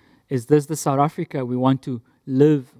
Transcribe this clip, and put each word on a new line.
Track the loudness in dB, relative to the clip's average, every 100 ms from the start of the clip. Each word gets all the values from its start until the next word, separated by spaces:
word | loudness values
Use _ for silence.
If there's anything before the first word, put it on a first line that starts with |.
| _ _ -8
Is | -6 0
this | 0 0
the | -6
South | -2 0
Africa | 0 -4 -8 -8 -6
we | 0
want | 2 0
to | -2 -12 -14 _ -4
live | 2 4 2 -4 _